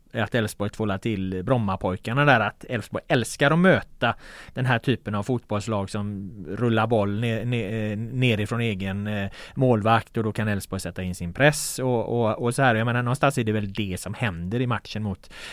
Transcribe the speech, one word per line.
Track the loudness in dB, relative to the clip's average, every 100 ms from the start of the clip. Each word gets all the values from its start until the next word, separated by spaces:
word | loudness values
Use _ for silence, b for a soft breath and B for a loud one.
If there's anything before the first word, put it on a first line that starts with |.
| _
att | -4 0
Elfsborg | 0 -2 -2 -6
tvålade | -2 -2 -2
till | -2 -2 -2 -4
Brommapojkarna | 0 0 0 0 -2 -4 -2 2
där, | 6 6
att | 4 -2
Elfsborg | -6 -6 -4 -8 0
älskar | 0 0 2 4
att | 6
möta | 6 4 2 -2 -2 -2 B B B
den | -2 2
här | 2
typen | 2 -2 -2
av | -4
fotbollslag | -2 -2 -2 -4 0 -2 -2
som | -4 -6 -6 -10 -12 -10
rullar | -2 2 2 4
boll | 2 2 0
ner, | -2 -2
ner, | -2 -2 -2 -4 -4
eh, | -4
nerifrån | -6 0 2 2 0 0
egen, | -2 -2 -2 -4 -4
eh, | -4 -4 B B
målvakt, | 0 4 4 4 2 2 -2
och |
då | -2
kan | -2 -2
Elfsborg | -2 -4 -6
sätta | -6 -6
in | -6
sin | -4 -6
press | 2 2 2 -2 -2
och, | 0 0 0 0
och, | 0 0
och | 0
så | 2
här. | 4
Jag | 4
menar, | 2 0
någonstans | 0 2 2 2
är |
det | 0
väl | 0 -2
det | -4 -4 -4
som | -6
händer | -4 -4 -2 -4 -2
i | 0
matchen | -2 -4 -6
mot | -4 -6 -10 B B